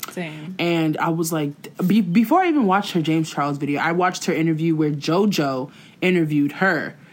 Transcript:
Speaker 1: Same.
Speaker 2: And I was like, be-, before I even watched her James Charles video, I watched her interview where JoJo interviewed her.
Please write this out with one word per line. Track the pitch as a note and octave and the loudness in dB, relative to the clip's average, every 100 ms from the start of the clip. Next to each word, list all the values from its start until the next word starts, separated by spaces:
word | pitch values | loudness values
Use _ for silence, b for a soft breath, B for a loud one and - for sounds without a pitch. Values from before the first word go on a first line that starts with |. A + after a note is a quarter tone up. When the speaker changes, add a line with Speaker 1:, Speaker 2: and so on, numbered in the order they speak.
| - | -12
Speaker 1:
Same. | - E3 D#3 D#3 F#3 | -10 -10 -10 -12 -4
Speaker 2:
And | E3+ E3+ D#3+ D3+ | -2 0 0 0
I | D#3+ | -2
was | E3 E3 | -2 -2
like, | D#3+ D3 D3 - - F3+ | -2 -4 -6 -14 -2 2
be-, | G#3+ | 2
before | F3 F3 A3 E4+ | 4 2 4 4
I | F4+ | 4
even | D4 G3+ | 2 2
watched | F#3+ G3+ | 2 0
her | F3 | -2
James | D#3 D#3+ D#3 | 0 0 0
Charles | - C#3+ C#3+ | -2 -4 -2
video, | C#3+ C#3+ | -4 -2
I | D#3 | 0
watched | E3+ F#3 F3+ - | 0 0 -2 -2
her | |
interview | D#3 E3 D#3 E3 D#3 | 0 0 0 0 2
where | D3+ | 0
JoJo | C#3+ C#3 E3+ G#3+ F3 C#3+ C3 C3 B B B | -2 0 2 2 2 0 -2 -6 B B B
interviewed | F3+ F3+ D#3 D3+ C#3+ | 0 2 2 2 0
her. | - F#3+ D#3 D#2 - B | 0 0 0 -4 -12 B